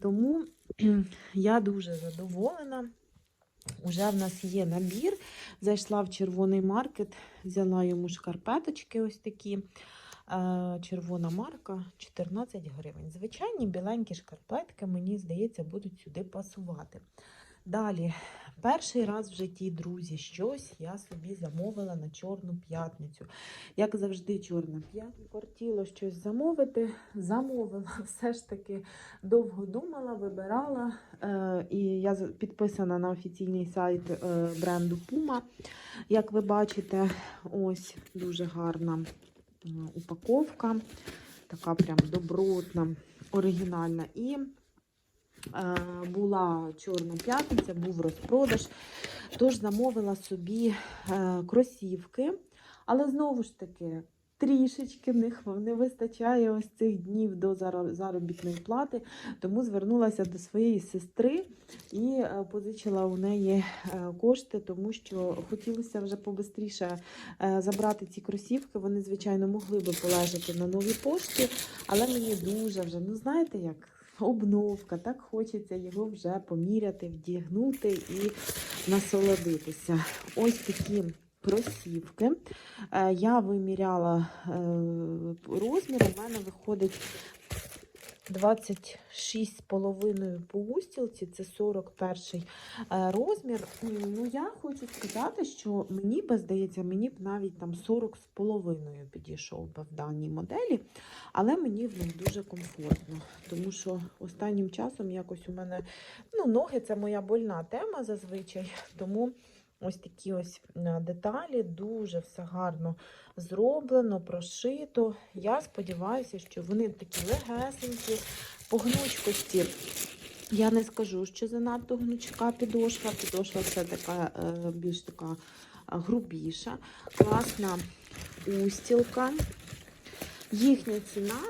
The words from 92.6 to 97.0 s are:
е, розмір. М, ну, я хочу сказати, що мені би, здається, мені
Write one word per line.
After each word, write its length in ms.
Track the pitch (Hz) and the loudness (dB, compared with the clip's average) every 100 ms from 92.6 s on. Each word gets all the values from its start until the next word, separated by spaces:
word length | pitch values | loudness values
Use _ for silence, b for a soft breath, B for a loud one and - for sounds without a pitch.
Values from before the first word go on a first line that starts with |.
| B B 220 | B B -2
е, 180 | 190 185 | 2 4
розмір. 580 | 196 311 415 262 220 180 - | 4 4 2 0 -4 -4 -8
М, 300 | 226 208 202 208 | -4 -2 -2 -2
ну, 100 | 247 | -2
я 240 | 269 359 - | -2 -4 -4
хочу 240 | 294 277 240 | -8 -6 -8
сказати, 580 | - 202 220 320 427 | -8 -6 -2 -2 -2
що 420 | 320 - 214 202 - | -4 -4 -2 -2 0
мені 320 | 190 196 285 | -2 0 0
би, 160 | - 226 | 2 2
здається, 440 | 175 190 190 185 | 2 0 0 -2
мені 280 | 180 190 | -2 0